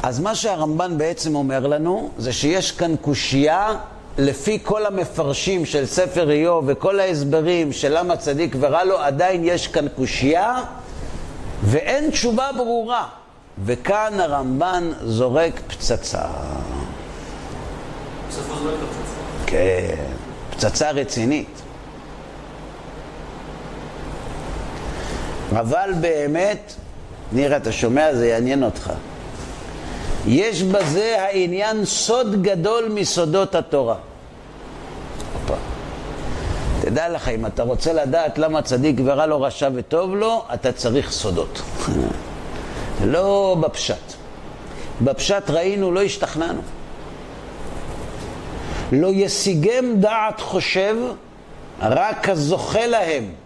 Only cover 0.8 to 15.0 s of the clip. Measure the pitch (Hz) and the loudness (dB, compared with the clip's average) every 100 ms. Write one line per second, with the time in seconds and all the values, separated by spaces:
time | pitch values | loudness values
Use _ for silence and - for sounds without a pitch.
0.8 | 165 160 156 170 165 151 135 135 139 147 | 0 0 0 0 0 0 2 2 2 2
1.8 | 165 196 - - 117 113 143 185 180 - | 2 0 -2 -6 -4 0 2 2 0 0
2.8 | 170 156 - 139 - 135 147 175 214 - | 0 0 0 0 2 4 4 4 2 -2
3.8 | - - - - 139 135 - 214 - 208 | -6 -14 -8 0 0 2 0 -2 0 0
4.8 | 208 190 165 - 143 135 - 190 160 151 | 0 0 -4 0 0 0 0 0 2 0
5.8 | 135 - 185 175 156 147 165 170 139 131 | 0 0 2 2 4 4 4 4 2 2
6.8 | - 196 190 156 143 160 156 175 151 131 | 2 4 2 2 2 4 4 2 2 0
7.8 | 143 160 175 170 147 143 165 131 139 156 | 2 2 2 0 0 0 0 2 4 4
8.8 | 185 190 143 139 180 185 165 175 - 170 | 4 4 2 4 2 4 2 2 0 0
9.8 | 143 - 127 - 131 165 214 254 240 - | 0 -2 -2 2 4 4 2 0 -4 -12
10.8 | - - - - - - - - 101 139 | -12 -10 -8 -8 -8 -8 -8 0 2 2
11.8 | - 269 302 - 240 226 269 262 240 233 | 2 2 2 2 2 2 0 0 0 0
12.8 | 220 240 180 - - - - - 98 120 | 0 -2 -2 -10 -20 -20 -18 -6 -2 -2
13.8 | - 208 214 202 165 143 131 131 175 180 | 2 2 2 2 2 2 0 2 2 2
14.8 | 170 135 | -2 -4